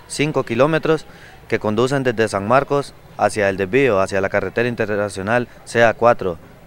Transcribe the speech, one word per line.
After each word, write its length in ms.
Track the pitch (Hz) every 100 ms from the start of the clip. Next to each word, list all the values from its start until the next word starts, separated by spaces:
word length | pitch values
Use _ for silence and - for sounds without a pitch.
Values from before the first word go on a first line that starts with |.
| -
cinco 380 | - 147 135
kilómetros 600 | 120 113 147 160 156 156 - - - - -
que 100 | 110
conducen 440 | 104 107 127 139
desde 260 | 127 107 110
San 180 | 98 101
Marcos 460 | 131 135 143 135 - - -
hacia 320 | 104 107 98
el 80 | 95
desvío, 460 | 95 123 135 98
hacia 180 | 95 98
la 80 | 98
carretera 400 | 101 95 113 120
internacional 800 | 117 104 104 104 98 95 123 117 -
C 180 | - 117
A 120 | 117
cuatro, 420 | 101 117 117 92 80 - -